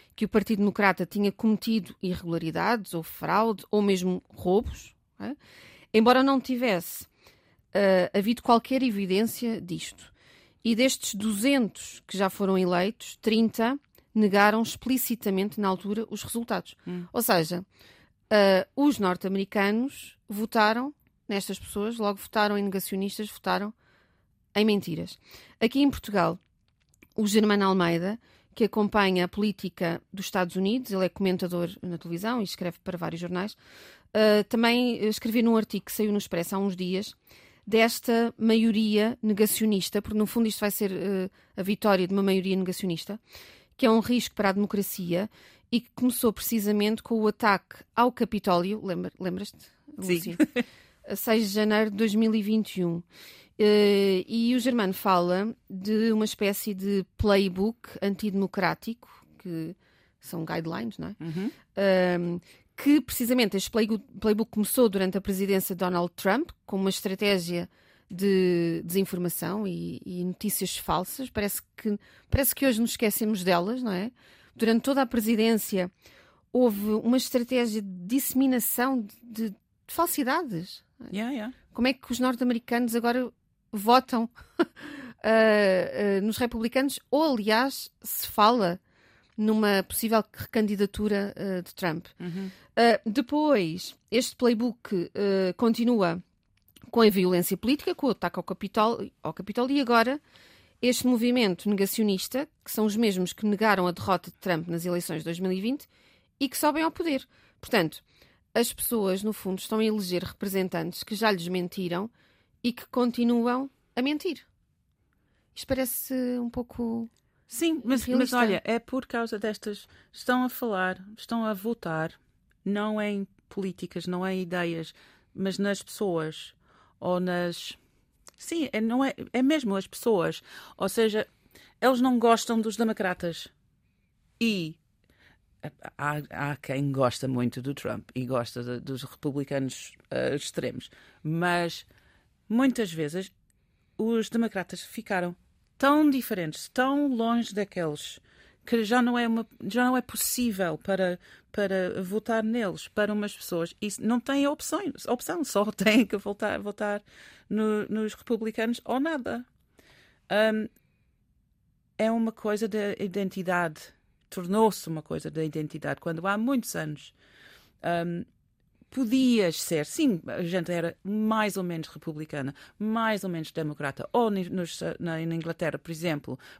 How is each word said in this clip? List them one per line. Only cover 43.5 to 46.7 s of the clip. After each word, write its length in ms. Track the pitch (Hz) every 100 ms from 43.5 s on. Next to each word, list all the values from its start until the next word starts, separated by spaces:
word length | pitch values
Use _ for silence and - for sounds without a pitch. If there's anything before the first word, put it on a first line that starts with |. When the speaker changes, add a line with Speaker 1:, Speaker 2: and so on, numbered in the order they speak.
| - _ _
Speaker 1:
que 80 | 262
é 40 |
um 120 | 226
risco 340 | - 240 - -
para 140 | 202
a 20 |
democracia 800 | 190 208 202 196 - 175 170 214 - - _ _
e 80 | 233
que 120 | - -
começou 380 | 247 240 233
precisamente 680 | 202 - 226 202